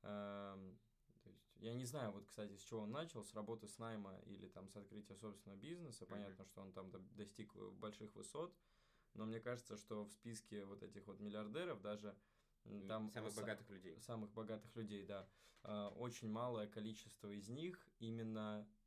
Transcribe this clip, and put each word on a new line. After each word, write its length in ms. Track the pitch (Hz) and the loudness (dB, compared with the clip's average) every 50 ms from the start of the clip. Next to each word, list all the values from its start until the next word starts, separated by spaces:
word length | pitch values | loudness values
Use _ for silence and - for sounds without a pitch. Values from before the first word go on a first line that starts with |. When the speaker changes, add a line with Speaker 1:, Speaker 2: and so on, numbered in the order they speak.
| - | 0
Speaker 1:
эм, 720 | 101 104 101 101 101 101 101 101 98 98 95 95 95 90 - - - - _ - - - - - | 0 2 2 2 2 2 0 0 0 -2 -2 -4 -6 -8 -12 -16 -20 -20 _ -20 -20 -20 -18 -16
то 60 | 101 | -16
есть 220 | 98 101 - _ - - | -16 -16 -18 _ -12 -4
я 160 | - 110 117 | 0 2 2
не 120 | 123 131 | 4 2
знаю, 260 | 120 131 151 127 107 | 2 2 4 4 4
вот, 140 | 101 101 101 | 2 2 -4
кстати, 300 | - - - 107 101 101 | -8 -4 -2 -2 -2 -2
с 60 | 98 | -6
чего 200 | - - 117 113 | -6 0 2 2
он 100 | 107 104 | 4 4
начал, 320 | 113 143 165 165 - 117 101 | 4 2 2 2 0 -4 -4
с 100 | - - | -2 -2
работы 340 | 107 104 101 117 110 - 104 | -2 2 2 0 0 0 -6
с 100 | - - | -4 -2
найма 380 | 117 113 113 107 101 98 95 95 - | -2 0 0 0 0 -2 -4 -6 -8
или 220 | - 101 98 95 - | -8 -6 -6 -6 -6
там 220 | - - 95 98 | -6 -6 -6 -4
с 60 | - | -4
открытия 400 | 104 101 98 113 104 101 - - | -6 -6 -4 -6 -8 -6 -6 -8
собственного 440 | 95 110 107 101 - - 101 98 98 | -4 -4 -4 -4 -4 -8 -8 -8 -6
бизнеса. 460 | 104 147 170 175 170 143 113 - - | -4 -4 -4 -2 -4 -6 -6 -6 -6
Speaker 2:
Мгм. 60 | - 101 | -4 -2
Speaker 1:
Понятно, 320 | 104 101 98 95 92 95 | -2 -2 -2 -4 -6 -10
что 160 | 92 - - | -10 -8 -6
он 100 | 98 95 90 | -6 -4 -4
там 180 | 95 95 95 | -4 -4 -4
до-, 80 | 90 92 95 98 - 101 | -4 -6 -8 -8 -4 -6
достиг, 380 | 104 98 - - 107 101 - | -6 -4 -2 -6 -6 -6 -4
э, 140 | 101 101 98 | -4 -4 -4
больших 440 | 95 98 107 107 104 - 107 104 - | -2 -2 -2 -2 -2 -2 -6 -6 -4
высот, 400 | 104 104 - - 151 165 175 - - _ - - - - - - - - _ - | -6 -6 -2 0 0 0 0 -2 -8 _ -20 -20 -20 -20 -20 -20 -20 -20 _ -4
но 120 | - 110 | -2 0
мне 140 | 110 113 113 | 2 2 2
кажется, 360 | 113 120 123 120 - - 107 107 | 4 2 2 2 0 -2 -4 -4
что 280 | - - 110 107 104 | -2 0 2 2 2
в 60 | 104 | 0
списке 540 | - - - 117 113 110 - - 107 104 98 | -2 -6 -4 -4 -4 -4 -4 -2 -2 -2 0
вот 180 | 98 101 101 - | -2 -4 -4 -4
этих 220 | 98 - 101 98 - | -6 -6 -6 -6 -6
вот 120 | 98 98 | -4 -2
миллиардеров 640 | 104 104 101 107 107 104 113 151 180 175 - 104 | 0 0 2 2 2 2 2 2 4 2 2 2
даже, 340 | 95 104 107 104 104 104 98 - - - - - - _ - _ _ | 2 2 0 2 0 -4 -4 -6 -12 -20 -20 -20 -20 _ -20 _ _
м, 160 | 110 104 101 | -4 -4 -2
Speaker 2:
М, 60 | 95 95 | 0 2
Speaker 1:
там 220 | 110 110 110 107 | 2 4 4 2
Speaker 2:
самых 200 | 107 120 110 110 101 | 2 2 0 2 2
Speaker 1:
са-, 80 | 110 | 2
Speaker 2:
богатых 280 | 104 107 107 101 - - | 4 4 2 2 0 -8
людей. 300 | 101 92 90 92 80 - | -10 -8 -6 -8 -8 -8
Speaker 1:
самых 320 | - - 120 110 107 104 104 | -4 0 0 0 0 0 0
богатых 420 | 113 110 104 113 107 107 - - | 0 2 2 0 -2 -2 -4 -2
людей, 280 | 117 113 104 104 101 98 | 0 0 2 2 0 0
да. 220 | 92 101 98 90 - - - - - - - - | 0 0 -2 -2 -4 -12 -20 -20 -20 -20 -10 -2
Э, 240 | - 107 104 104 101 - - | 2 4 4 4 4 2 2
очень 320 | 123 123 117 - - 110 | 2 2 2 2 2 4
малое 380 | 107 110 120 123 120 110 104 104 | 6 6 6 6 6 6 4 2
количество 640 | 104 113 107 110 110 - - - - - - 104 | 2 0 0 0 0 -2 -6 -10 -10 -6 -2 -2
из 180 | 101 104 98 104 | 0 0 0 0
них 380 | 120 139 160 180 180 - - - - - | 0 2 2 2 0 -2 -8 -18 -8 -2
именно 680 | 113 113 113 113 113 110 110 110 107 107 107 107 107 - - - - | 2 2 4 4 4 4 4 4 6 6 4 4 2 -2 -8 -20 -20